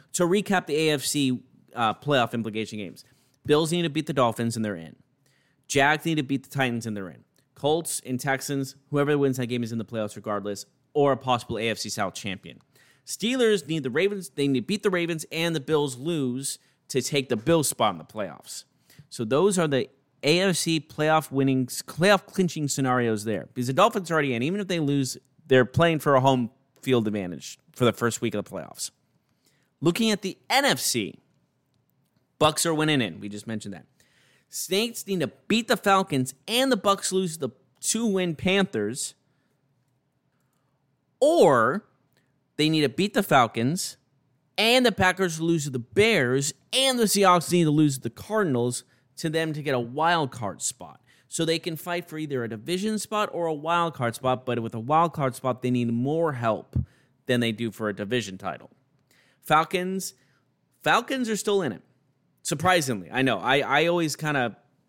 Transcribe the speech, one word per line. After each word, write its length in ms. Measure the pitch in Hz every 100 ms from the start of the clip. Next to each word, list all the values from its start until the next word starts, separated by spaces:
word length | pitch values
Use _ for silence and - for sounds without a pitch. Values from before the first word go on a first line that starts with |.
| _
to 100 | -
recap 420 | 175 202 190 190 -
the 100 | 147
A 140 | 156
F 140 | 147
C, 360 | - 147 135 127 - _ _
uh, 200 | 120 110
playoff 380 | 104 143 139 117
implication 460 | 117 110 107 107 107
games, 260 | 92 - _ _ _ _ -
Bills 240 | 147 165
need 120 | 175
to 80 | 170
beat 160 | 143 151
the 60 |
Dolphins 440 | 139 120 110 117 110
and 80 |
they're 120 | 107 87
in. 200 | 80 - _ _ _ _ _ _ -
Jags 360 | 139 139 156
need 120 | 165 156
to 60 |
beat 200 | 127 135
the 80 | -
Titans 340 | 139 127 117
and 120 | 113 101
they're 140 | 92
in. 140 | 71 _ _ _
Colts 480 | - 143 165 160 -
and 140 | - 123
Texans, 560 | 143 131 - 139 135 - _
whoever 260 | 143 143 147
wins 200 | 139 127
that 100 | 120
game 160 | 123
is 80 | 113
in 80 | 117
the 60 |
playoffs 320 | 104 117 107 -
regardless, 500 | 107 104 104 101 - _ _
or 180 | 147 143
a 40 | 123
possible 420 | 127 120 - 113
A 100 | 113
F 100 | 104
C 100 | 107
South 260 | 110 95
champion. 440 | - 104 92 82 - _ _ _ _ -
Steelers 600 | - 220 262 233 202 143
need 160 | 160
the 80 | 131
Ravens, 400 | 131 196 202 175
they 160 | - 139
need 140 | 131
to 60 | 107
beat 160 | 202
the 80 | 208
Ravens 340 | 180 170 165 -
and 240 | 160 170 160
the 40 |
Bills 360 | 135 156 143 123
lose 640 | 147 165 127 127 139 - _ _ -
to 140 | 131
take 260 | - 147 127
the 80 | 117
Bills 320 | 123 165 139
spot 260 | - 113
in 40 | 85
the 60 |
playoffs. 600 | - 107 95 67 - - - _ _ - _
So 140 | -
those 340 | 110 135 196 185
are 80 | 156
the 240 | 135 - _ _ _
A 180 | 139 170
F 160 | 196 165
C 220 | - 160
playoff 500 | - - 151 156 147
winning, 340 | 135 135 131 127
playoff 600 | - - - 190 196 -
clinching 420 | - 180 160 143
scenarios 560 | - 131 123 117 107
there. 240 | 107 98 -
Because 140 | - 123
the 60 |
Dolphins 380 | 135 220 220 170
are 40 |
already 200 | 160 143
in. 80 | 117
Even 180 | 139 202
if 80 | 190
they 100 | 175
lose, 400 | 143 143 131 - - _ -
they're 180 | 131
playing 340 | 120 - 170 160
for 160 | 151
a 60 | 135
home 300 | 135 131 113 - _ _
field 260 | 131 123 107
advantage 520 | 104 90 78 - - _
for 120 | -
the 80 | 120
first 280 | - 120 -
week 140 | 117
of 100 | 104
the 60 | -
playoffs. 400 | 95 - - - - _ _ _ _ _ _ _ _
Looking 300 | 151 175 226
at 120 | 202
the 160 | 190 - -
N 160 | 254
F 160 | 285 151
C, 380 | - 123 90 - _ _ _ _ _ _ _ _ _ _ _ -
Bucks 260 | 151 151 170
are 80 |
winning 280 | 156 156 147
in. 180 | 107 90
We 80 | 101
just 180 | 104 117
mentioned 280 | 110 101
that. 120 | 90 - _ _ _ _ _ _
Saints 580 | - - 190 233 233 -
need 140 | 185
to 100 | 135 - -
beat 180 | 214 226
the 100 | 220
Falcons 580 | 208 196 185 139 127 - -
and 240 | 233 269
the 60 | 247
Bucks 340 | 202 196 -
lose 280 | 185 185 160
the 100 | 127 - _ _
two-win 560 | - 220 233 190 180 156
Panthers. 800 | 180 196 190 113 104 127 - - _ _ _ _ _ _ _ _ _ _ _ _ _ _ _ _ _ _ _ _
Or 640 | 285 339 190 123 113 185 - _ _ _ _ _ _ -
they 60 | 156
need 140 | 160
to 60 | 139
beat 240 | 117 196
the 120 | 247
Falcons, 720 | 196 143 117 113 120 180 - - _ _ _ _ _ -
and 300 | 220 254 240
the 60 |
Packers 480 | 190 185 180 185 160
lose 240 | 165 170
to 60 | 143
the 100 | 127
Bears, 760 | 117 - 220 202 123 131 143 - _
and 240 | 247 269 247
the 100 | 214
Seahawks 440 | 202 190 180 -
need 140 | 175
to 80 | 156
lose 240 | 151 151 135
to 60 |
the 60 | 117
Cardinals 760 | - - 214 190 123 123 123 - _ _ -
to 120 | 165
them 240 | 160 160
to 100 | 151
get 100 | 147
a 60 | 127
wild 500 | 120 135 165 175 139
card 320 | - 104 82
spot. 380 | - - 80 - _ _ _
So 180 | -
they 140 | 165 165
can 160 | 175
fight 340 | 156 180 175 170
for 100 | 156
either 260 | 156 131
a 40 | 117
division 520 | 110 127 180 214 214
spot 300 | - 214 208
or 140 | 170 165
a 60 |
wild 420 | 151 156 175 170
card 200 | - 120
spot, 320 | 113 127 123 123
but 140 | 120
with 160 | 113 113
a 20 |
wild 340 | 117 156 170
card 220 | 160 135
spot, 280 | - 127 120
they 100 | 127
need 200 | 123 117
more 420 | 117 131 160 165
help 420 | 123 117 101 - - - _ _ _ -
than 140 | 123
they 100 | 117
do 220 | 107 117
for 160 | - 107
a 80 | 98
division 420 | 101 123 98 92
title. 320 | 95 69 - _ _ _ _ _ _ _
Falcons, 760 | - 156 160 180 180 190 - - _ _ _ _ _ _
Falcons 440 | 151 185 240 262 226
are 80 | 214
still 260 | - 202
in 100 | 156
it. 100 | 82 - _ _ _ _ _
Surprisingly, 680 | - 151 180 180 131 107 85
I 120 | 117
know. 180 | 131 101
I, 220 | 107 139
I 240 | 113 139 170
always 280 | 175 160
kinda 420 | - 156 143 120 95 _ _